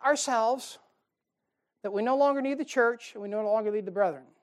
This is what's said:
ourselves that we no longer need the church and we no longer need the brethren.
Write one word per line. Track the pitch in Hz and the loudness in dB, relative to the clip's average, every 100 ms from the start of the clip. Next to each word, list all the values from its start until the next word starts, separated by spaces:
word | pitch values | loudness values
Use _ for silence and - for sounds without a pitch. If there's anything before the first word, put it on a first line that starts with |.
ourselves | 269 294 269 233 226 262 - - _ _ _ _ _ _ _ _ _ _ | 0 0 0 2 2 0 -6 -18 _ _ _ _ _ _ _ _ _ _
that | 202 | -6
we | 202 | -2
no | 240 269 | 0 4
longer | 285 277 | 4 2
need | 269 285 | -2 -4
the | - | -2
church | 262 233 240 - | 2 2 0 -10
and | 214 | -12
we | 202 | -6
no | 214 | -4
longer | 214 220 214 | 0 0 0
need | 214 196 | -4 -4
the | |
brethren. | 190 185 139 127 _ | 0 0 -2 -14 _